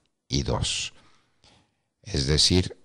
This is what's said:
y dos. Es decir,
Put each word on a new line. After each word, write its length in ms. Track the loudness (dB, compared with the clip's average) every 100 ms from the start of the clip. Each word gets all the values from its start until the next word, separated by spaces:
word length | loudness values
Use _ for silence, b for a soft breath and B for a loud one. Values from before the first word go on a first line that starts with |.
| _ _ -6
y 140 | -4
dos. 500 | -2 -4 -4 -6 -8 b b b b b b b b _ _ _
Es 240 | -6 -2 2
decir, 520 | 2 4 4 2 -6